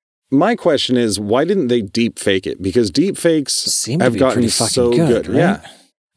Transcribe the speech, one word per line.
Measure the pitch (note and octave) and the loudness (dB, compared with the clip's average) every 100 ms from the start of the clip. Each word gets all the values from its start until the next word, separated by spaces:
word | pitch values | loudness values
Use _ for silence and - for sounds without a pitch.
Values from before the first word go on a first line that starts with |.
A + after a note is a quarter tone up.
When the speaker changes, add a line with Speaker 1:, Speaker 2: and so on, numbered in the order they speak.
| _ _ - | _ _ -2
Speaker 1:
My | C3+ F#3+ A#3+ | 0 2 0
question | F3+ C3+ - B2+ | 0 0 0 0
is, | A2+ G#2 | 0 -2
why | G#2 A#2+ | 0 0
didn't | E3 G3+ B2+ | 2 0 0
they | A#2+ | -2
deep | G2 A#2 A#2 - | -2 -2 -2 -2
fake | - F#2+ D#2+ | -2 -2 -2
it? | - | -6
Because | F#2+ A#2+ G#2+ | -2 0 0
deep | C3+ F#3+ G3+ | 0 -2 0
fakes | E3+ D#3+ C#3 | 0 0 -2
Speaker 2:
Seem | - - - - D3+ | -4 -4 -4 -2 0
to | |
Speaker 1:
have | B2+ | 0
Speaker 2:
be | A#2 | 2
Speaker 1:
gotten | C3 A#2+ | 2 2
Speaker 2:
pretty | A#2 | 0
fucking | - A2+ | 0 -2
Speaker 1:
so | - A#2+ | 0 2
Speaker 2:
good, | B2 D#3+ A2+ F2 | 2 2 0 0
Speaker 1:
good. | |
Speaker 2:
right? | B2 | 2
Speaker 1:
Yeah. | E3+ E2+ - - _ _ _ | 2 0 -8 -20 _ _ _